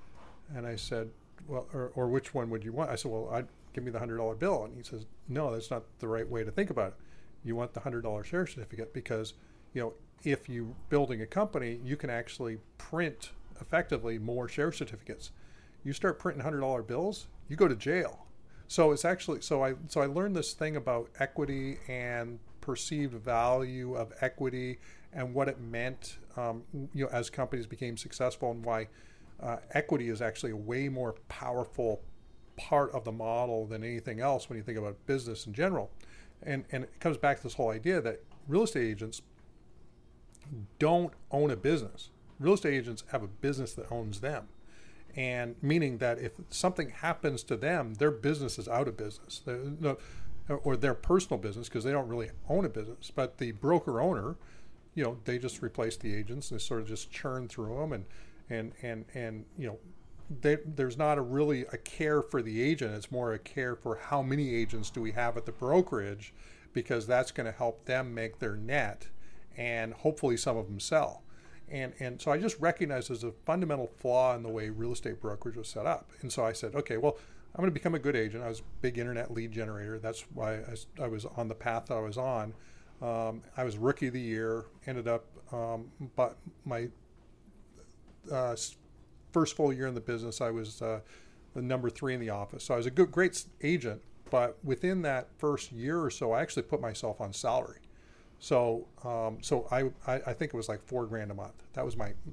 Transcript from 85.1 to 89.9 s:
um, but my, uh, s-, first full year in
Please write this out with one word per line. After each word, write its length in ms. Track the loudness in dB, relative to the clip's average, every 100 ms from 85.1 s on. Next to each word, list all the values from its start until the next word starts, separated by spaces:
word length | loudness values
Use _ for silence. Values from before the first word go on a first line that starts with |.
| 0 -2 -18 -8
um, 400 | -4 -4 -4 -8 -12 -4 2
but 220 | 2 2 -16 -10 -4
my, 240 | -4 -4 -8 -20 -20 -20 -20 -20 -20 -20 -20 -20 -20 -20 -14 -4
uh, 200 | 0 0
s-, 260 | 0 -6 -10 -20 -20 -20 -20 2
first 240 | 4 6 6
full 180 | 4
year 140 | 4
in 80 | 0